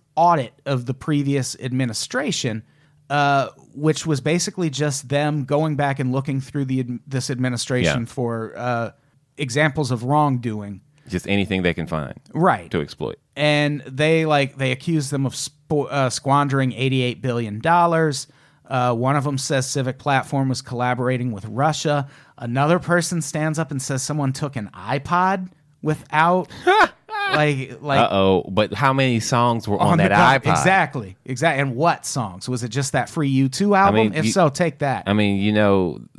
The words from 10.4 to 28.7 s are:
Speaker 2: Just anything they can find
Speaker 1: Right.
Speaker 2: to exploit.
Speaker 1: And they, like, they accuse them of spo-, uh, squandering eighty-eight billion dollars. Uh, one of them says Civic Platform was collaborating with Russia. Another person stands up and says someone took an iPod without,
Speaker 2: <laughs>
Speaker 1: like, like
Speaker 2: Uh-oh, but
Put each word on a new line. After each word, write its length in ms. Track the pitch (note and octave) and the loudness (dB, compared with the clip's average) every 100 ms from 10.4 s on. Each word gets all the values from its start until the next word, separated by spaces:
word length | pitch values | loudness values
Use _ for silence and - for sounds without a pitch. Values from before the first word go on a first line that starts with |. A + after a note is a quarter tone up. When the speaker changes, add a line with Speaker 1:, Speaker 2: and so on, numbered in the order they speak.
| A#2 G#2+ G2+ F#2+ _ _ - | -4 -6 -8 -14 _ _ -6
Speaker 2:
Just 220 | F2+ - | -6 0
anything 340 | G2+ F#2 F#2+ | 0 2 2
they 120 | F2 | 0
can 120 | E2 E2 | 0 -4
find 320 | D#2 B1+ - _ | -6 -6 -12 _
Speaker 1:
Right. 360 | D#3 F3+ G#2+ E2 | 0 0 0 -2
Speaker 2:
to 100 | F2 | -4
exploit. 380 | C#2+ - B1 - _ C3+ | -4 -8 -10 -10 _ -2
Speaker 1:
And 460 | D3+ D3 D3 D3 C3 | 0 2 0 -2 -8
they, 400 | C3 D#3 D#3+ D#3+ | -2 2 2 2
like, 300 | D3 C3+ C3+ | 2 0 -2
they 160 | C3 | -4
accuse 380 | B2+ F3 D#3+ C3+ | -2 0 -2 0
them 140 | C#3 C3+ | -2 -4
of 80 | |
spo-, 520 | - - _ - D3+ C3 | -4 -10 _ -4 -2 0
uh, 200 | C#3 B2+ | 0 0
squandering 600 | - C#3 C#3+ C#3+ C3+ C3 | -2 0 2 2 0 0
eighty-eight 500 | G#2+ C3 C3 B2 A2+ | 0 0 0 0 -2
billion 380 | C3 A#2+ A2 G#2+ | -4 -2 -4 -4
dollars. 640 | D#3+ F3 E3+ E3 D#3 C3+ - _ _ _ - | 2 4 4 4 2 -2 -10 _ _ _ -4
Uh, 260 | C3+ B2 | 0 0
one 220 | A#2 B2+ D3 | 2 2 0
of 80 | |
them 140 | C#3 C3+ | 0 -4
says 280 | - C3+ C3 | -2 -2 0
Civic 320 | C#3+ B2+ B2+ | -2 -4 -4
Platform 520 | D3 C3+ - C#3 C3+ | 0 0 0 -2 0
was 100 | B2 | -2
collaborating 720 | - A#2+ B2 B2 B2 B2+ B2 | -6 -4 -2 0 0 -2 -4
with 140 | G2+ A2 | -6 -8
Russia. 600 | A2 D3+ D3+ D#3+ C#3+ C#3 - - - | -2 0 0 0 -2 -4 -12 -20 -12
Another 420 | A#2 B2+ D3 F3 | -4 0 2 2
person 440 | E3 F3 E3 E3+ | 2 0 2 -4
stands 360 | - D#3 D#3 D#3 | -4 -2 -2 -2
up 120 | D3+ | -4
and 100 | C#3 | -4
says 220 | - C3 | -4 -4
someone 280 | - D3+ C3+ | -2 -2 -2
took 220 | C3 D3 B2 | -2 -6 -6
an 120 | G2+ | -10
iPod 720 | F2+ G2+ C#3 C#3+ F3 F#3 G3 F#3 _ _ _ | -12 -6 -4 0 2 2 0 -6 _ _ _
without, 720 | D3+ D3+ - D3+ E3+ F#3 - - F4+ | -4 -4 -2 2 4 2 0 -2 2
Speaker 2:
<laughs> 220 | G#4 - - - G#4+ G4+ | 4 4 0 -10 -6 -2
Speaker 1:
like, 460 | D#3+ D3+ C3+ - B2 | 2 2 0 -6 -10
like 180 | D3 C#3 | -2 2
Speaker 2:
Uh-oh, 420 | - G2 F#2+ F#2 - | 4 4 4 4 2
but 240 | G2 G#2 | 0 0